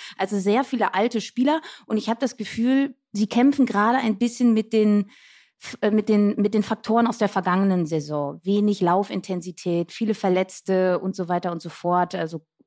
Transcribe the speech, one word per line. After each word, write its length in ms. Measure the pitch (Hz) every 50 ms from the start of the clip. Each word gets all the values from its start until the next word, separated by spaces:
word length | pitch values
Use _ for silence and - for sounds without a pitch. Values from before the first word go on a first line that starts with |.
| - - -
also 220 | - 190 196 208 202
sehr 240 | 185 208 208 247 269
viele 320 | - - 226 208 - -
alte 260 | 190 214 247 - 220
Spieler. 400 | 196 - - 240 262 285 302 320 302 - - - -
Und 120 | - 220
ich 120 | 214 202 214
hab 100 | 233 233
das 180 | 277 240 -
Gefühl, 580 | - 214 - - 233 226 247 262 269 277 277 - _ _ _
sie 160 | - 202 214
kämpfen 400 | - - 233 254 285 277 277 262
gerade 320 | - - 202 208 226 247 262
ein 180 | 240 220 208
bisschen 380 | 196 240 233 233 - 247 240 226
mit 180 | 220 220 - -
den, 380 | 220 214 214 208 208 196 - - - - - - - _ _ _ _
f-, 160 | - - - -
äh, 100 | - 214
mit 180 | 214 214 214 220
den, 320 | 214 208 208 202 208 -
mit 140 | 202 208 208
den 80 | 214 202
Faktoren 420 | - 220 214 - - 220 233 233
aus 140 | 226 226 -
der 100 | 214 196
vergangenen 560 | - 190 170 185 180 190 196 196 185 180 170
Saison. 540 | 151 165 156 143 147 151 147 143 143 151 170 -
Wenig 380 | 190 202 202 208 208 202 -
Laufintensität, 1080 | 185 175 175 190 202 - 220 190 - - 185 180 170 185 170 - - 180 170 170 170 -
viele 240 | - - 226 208 208
Verletzte 840 | - - 190 180 185 190 - - - - - 190 185 185 185 180
und 180 | 160 - 190 185
so 140 | - 180 170
weiter 220 | 180 175 170 180
und 100 | 170 165
so 80 | - 170
fort. 460 | - - - 175 175 180 180 175 -
Also 320 | 180 165 160 170 151 - _ _ _ _